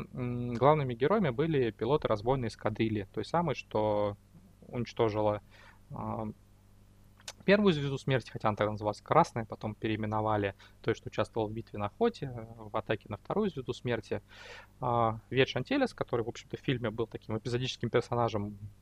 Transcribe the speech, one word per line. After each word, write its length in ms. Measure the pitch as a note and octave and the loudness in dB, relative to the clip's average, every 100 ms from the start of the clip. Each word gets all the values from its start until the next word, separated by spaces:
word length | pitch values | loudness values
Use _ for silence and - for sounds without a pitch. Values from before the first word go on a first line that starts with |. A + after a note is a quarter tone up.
| - | -2
м, 400 | C3 B2 B2 B2 | -6 -4 -4 -4
главными 400 | A#2 C3+ D#3 C3 | 4 6 6 2
героями 360 | A#2 C#3 A3 D#3+ | 2 2 4 2
были 400 | A#2 E3 D3 A#2+ | 2 2 2 2
пилоты 360 | - A2+ D3+ A#2 | 0 0 2 2
разбойной 400 | G#2+ A2+ C3+ A2 | 2 2 0 0
эскадрильи, 600 | - A#2 A2 A2+ G#2+ G2 | -2 -2 0 0 0 -4
той 120 | A2+ | -8
самой, 300 | G#2 E3 E3+ | -2 0 0
что 600 | B2 - A2 G#2+ G#2 G#2 G#2 - - - - - | -4 -4 0 2 2 0 -2 -12 -20 -20 -20 -8
уничтожила, 760 | B2 A2+ - A#2 G#2 G#2+ G#2 - - - - - | -6 -4 0 2 2 2 0 -6 -20 -20 -20 -14
а, 360 | C#3 A2 A2 A2 - - - - - - - - - - - | -8 -6 -4 -6 -10 -18 -20 -20 -20 -20 -20 -20 -20 -18 -4
первую 280 | - G#3 G3+ | 4 6 6
звезду 260 | D3+ C#3+ C3+ | 4 0 -2
смерти, 320 | - C3 - | 0 0 0
хотя 180 | - A2 | -2 0
она 80 | G#2 | 2
тогда 160 | G#2+ | 0
называлась 280 | G#2+ G#2 G#2 | 0 -2 -2
«Красная», 440 | - C3+ E3+ A#2+ | 4 4 4 0
потом 300 | G#2+ - A2 | -6 -6 -8
переименовали 800 | G#2 A2+ G#2+ G#2+ G#2+ G#2+ G#2+ G2 - - - | -4 -2 -2 0 0 2 2 0 -4 -16 -6
той, 120 | - | -4
что 140 | G#2+ - | -4 -4
участвовала 400 | - G#2+ A2+ G#2+ | -4 -2 -2 -4
в 40 | |
битве 260 | A2 - A2 | -4 -10 -6
на 100 | G#2 - | -6 0
Хоте, 280 | A#3 - C#3 | 0 0 -8
э, 120 | A#2+ A2+ A2+ | -8 -12 -14
в 180 | G#2+ A2+ | -6 -4
«Атаке 300 | - A2 - | -2 -4 -6
на 80 | G#2 | -8
вторую 340 | - G3 G#3+ | -4 -2 -2
звезду 220 | C#3 B2 | -4 -8
смерти». 500 | - B2 A2+ - G#2 - - - - - - | -6 -2 -4 -2 -6 -6 -20 -18 -18 -20 -6
А, 400 | B2+ A#2+ A2+ A2 - | 0 2 2 0 -2
Вет 180 | B2 C3 | 2 2
Шантелес, 460 | B2+ - C#4 B3+ | 0 0 0 0
который, 280 | - - A#2+ | -2 -2 -2
в 60 | A2+ | -2
общем-то, 280 | - - - | -8 -10 -6
в 40 | |
фильме 300 | - B2 A#2 | -2 0 -2
был 160 | A2 A2+ | -2 -4
таким 300 | - - A2 | -6 -6 -6
эпизодическим 520 | - B2 B2+ - A#2 | -2 -2 -2 -4 0
персонажем 680 | B2 - A#2+ A#2 G#2+ G#2 G2+ - - | 0 2 0 2 0 -4 -8 -14 -16